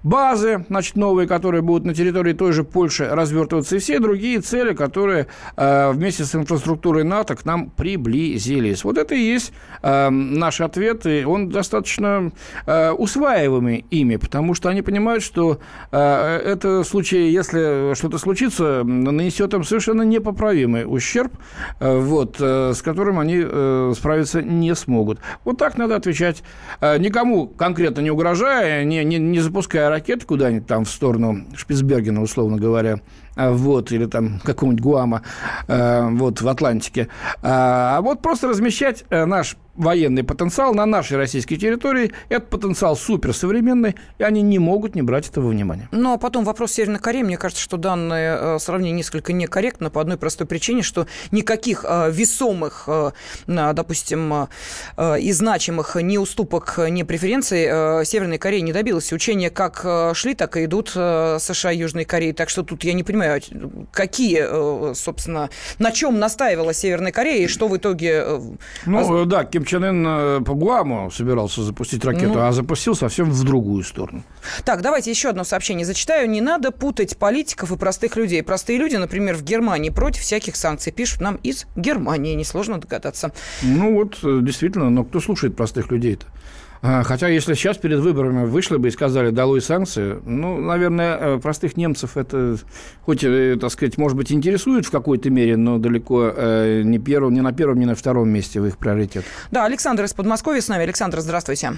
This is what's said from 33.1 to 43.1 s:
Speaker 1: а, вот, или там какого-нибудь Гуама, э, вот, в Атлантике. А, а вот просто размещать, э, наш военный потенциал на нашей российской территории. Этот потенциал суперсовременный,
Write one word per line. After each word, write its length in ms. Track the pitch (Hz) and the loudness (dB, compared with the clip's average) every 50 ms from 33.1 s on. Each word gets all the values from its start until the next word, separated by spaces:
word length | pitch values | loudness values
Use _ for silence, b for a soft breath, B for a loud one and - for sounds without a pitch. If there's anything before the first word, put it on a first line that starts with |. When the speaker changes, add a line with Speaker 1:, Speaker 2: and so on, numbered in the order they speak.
| B B B B B | B B B B B
Speaker 1:
а, 140 | - 131 127 | 0 2 2
вот, 400 | 123 123 131 139 139 123 120 - | 2 4 4 4 2 2 2 0
или 140 | 120 113 117 | 0 0 0
там 320 | 110 - 117 113 110 107 95 - | 0 0 0 0 0 -2 -4 -2
какого-нибудь 380 | - 123 - - 131 120 113 | -4 -2 0 2 2 2 2
Гуама, 400 | 117 139 147 135 123 120 113 110 B B B B B B B B B | 2 2 2 4 2 0 -2 -2 B B B B B B B B B
э, 420 | - 123 123 120 120 120 120 120 117 | -2 0 2 2 2 2 2 2 2
вот, 280 | 117 120 131 127 110 - | 0 2 0 0 0 0
в 80 | 110 127 | -2 -2
Атлантике. 600 | 135 123 156 131 117 107 - - - 127 113 B B B B B B B | 0 0 0 0 0 0 -4 -4 -4 -4 -4 B B B B B B B
А, 540 | - - 131 131 127 127 127 123 123 123 135 156 | -2 0 2 4 4 4 4 2 2 2 2 0
а 20 | |
вот 220 | 190 254 285 - | 0 0 -2 0
просто 260 | - 320 330 233 - 254 | 0 -2 -2 0 0 0
размещать, 560 | 233 196 226 240 - - 285 269 240 - - - | 0 2 0 0 0 0 0 -2 -2 -4 -6 -2
э, 140 | - 165 160 | 0 0 2
наш 320 | 170 196 185 147 - - - - - - | 2 2 0 -2 -2 -8 -14 -20 -20 -6
военный 480 | - 160 160 175 175 160 139 127 131 123 | -2 0 2 4 4 4 4 2 2 0
потенциал 500 | - 143 - 170 175 170 - 269 262 220 | -2 -2 -2 -2 -2 2 2 2 4 4
на 120 | 208 208 | 4 4
нашей 300 | 214 214 190 139 - 139 | 4 2 2 0 0 0
российской 400 | 139 139 131 139 135 117 - 160 | 0 0 0 -2 -4 -4 -4 -4
территории. 560 | 151 202 220 233 240 - 277 269 254 233 208 B B B B | 0 0 0 0 0 0 0 2 2 0 0 B B B B
Этот 200 | 226 240 233 - | -2 -2 -2 -4
потенциал 460 | - 196 208 196 180 - 202 170 151 | -6 -4 -2 -2 -2 0 2 0 0
суперсовременный, 1000 | 123 - - | 0 0 0